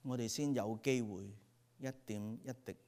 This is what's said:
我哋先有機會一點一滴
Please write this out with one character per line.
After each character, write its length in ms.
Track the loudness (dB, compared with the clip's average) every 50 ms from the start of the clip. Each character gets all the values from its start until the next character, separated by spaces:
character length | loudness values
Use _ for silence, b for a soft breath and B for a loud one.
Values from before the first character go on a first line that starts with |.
| -2
我 140 | -2 0
哋 100 | 0 0
先 260 | 0 2 2 2 4 4
有 240 | 4 4 2 0 2 4
機 180 | 4 4 4
會 220 | 2 0 -4 -6 -6 -8 -10 -12 -18 _ _ _ _ _ _ -8
一 120 | -6 -6 -6 -8 -6
點 340 | -4 -4 -2 -2 -4 -6 -6 -8
一 80 | -10 -10 -8 -8
滴 120 | -10 -10 -10 -14